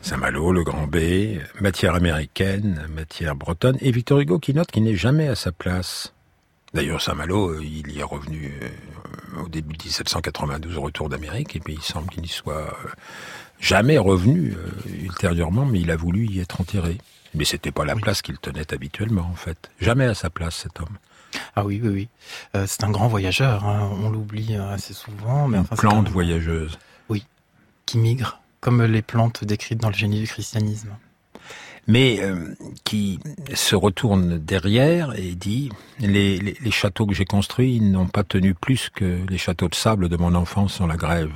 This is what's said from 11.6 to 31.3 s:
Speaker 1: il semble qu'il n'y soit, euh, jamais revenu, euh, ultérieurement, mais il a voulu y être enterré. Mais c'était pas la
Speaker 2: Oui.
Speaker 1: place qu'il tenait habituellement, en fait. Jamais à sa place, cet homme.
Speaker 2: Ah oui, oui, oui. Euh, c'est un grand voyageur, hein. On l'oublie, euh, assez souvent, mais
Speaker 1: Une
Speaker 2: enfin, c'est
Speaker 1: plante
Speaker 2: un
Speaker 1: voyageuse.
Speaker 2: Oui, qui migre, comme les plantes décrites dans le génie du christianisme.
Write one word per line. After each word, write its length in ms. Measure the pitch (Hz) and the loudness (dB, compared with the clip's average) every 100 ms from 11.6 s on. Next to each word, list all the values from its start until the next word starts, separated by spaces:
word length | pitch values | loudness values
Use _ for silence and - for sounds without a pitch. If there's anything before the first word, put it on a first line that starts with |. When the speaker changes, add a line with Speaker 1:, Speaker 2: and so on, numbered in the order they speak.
| 80 | -8
Speaker 1:
il 100 | 78 | -8
semble 260 | - - 82 | -6 -6 -8
qu'il 120 | - | -8
n'y 60 | 85 | -8
soit, 240 | - - | -8 -6
euh, 340 | 76 76 - - - - - - - - _ | -6 -6 -10 -12 -14 -18 -18 -16 -16 -18 _
jamais 380 | - 98 117 156 | 2 4 6 6
revenu, 560 | 98 95 92 170 139 92 | 6 6 6 4 2 -2
euh, 460 | 87 - - - | -8 -10 -10 -8
ultérieurement, 600 | 90 90 90 85 80 101 139 | -8 -2 0 2 2 2 2
mais 160 | 104 | 2
il 100 | 85 | 2
a 40 | 82 | 0
voulu 280 | 85 92 113 | 0 0 0
y 120 | 95 | -2
être 220 | 90 - | -6 -4
enterré. 360 | 95 101 85 90 - - - 78 | -2 -2 -2 -4 -8 -20 -10 -4
Mais 100 | 73 | -2
c'était 260 | 82 - | -2 -6
pas 140 | - 76 | -4 -2
la 100 | 113 | 0
Speaker 2:
Oui. 60 | |
Speaker 1:
place 200 | 110 101 | 0 -2
qu'il 160 | - - | -4 -10
tenait 340 | - - 76 | -8 -8 -6
habituellement, 560 | - 73 - 107 107 87 | -6 -8 -6 0 0 0
en 40 | 87 | -6
fait. 340 | - 82 - _ | -8 -10 -12 _
Jamais 260 | - 120 131 | 2 4 2
à 100 | 104 | 0
sa 140 | 82 | -4
place, 260 | - 82 - | -4 -6 -6
cet 240 | 82 - | -10 -10
homme. 180 | 80 101 _ _ - - - - | -12 -12 _ _ -14 -12 -6 -2
Speaker 2:
Ah 80 | |
oui, 160 | 101 101 | 0 0
oui, 60 | 117 | 0
oui. 180 | 98 110 _ - - - 98 | 0 -4 _ -18 -18 -4 -2
Euh, 100 | 98 | -2
c'est 160 | - | 0
un 60 | 107 | 0
grand 180 | 101 113 | 2 2
voyageur, 580 | 110 95 92 135 104 104 | 2 2 2 2 2 2
hein. 240 | 104 101 101 | 0 0 0
On 60 | 107 | -2
l'oublie, 460 | 110 104 107 110 104 | -2 -4 -6 -4 -2
euh, 180 | 98 | -2
assez 200 | 101 - | -6 -8
souvent, 540 | 98 - 104 110 139 143 | -14 -14 -8 0 2 2
mais 100 | 104 | 2
Speaker 1:
Une 60 | |
Speaker 2:
enfin, 120 | 87 107 | 2 2
c'est 60 | |
Speaker 1:
plante 260 | 110 107 95 | 4 6 4
Speaker 2:
un 40 | |
Speaker 1:
voyageuse. 680 | 82 87 82 82 82 78 78 - - _ | 4 2 2 0 -2 -4 -10 -18 -20 _
Speaker 2:
Oui, 180 | 104 - _ _ _ _ _ - | -8 -8 _ _ _ _ _ -4
qui 120 | 117 | 2
migre, 420 | 113 123 113 - _ _ | 2 2 -2 -8 _ _
comme 240 | - 123 | 2 4
les 180 | 117 110 | 6 4
plantes 420 | 107 117 117 117 | 2 2 2 0
décrites 360 | 107 104 - 110 | -4 -4 -2 0
dans 100 | 110 | 0
le 60 | 98 | 0
génie 240 | 107 104 | 0 0
du 80 | 110 | -2
christianisme. 640 | - 104 113 107 107 107 104 _ _ _ | -6 -6 -2 0 -2 -8 -16 _ _ _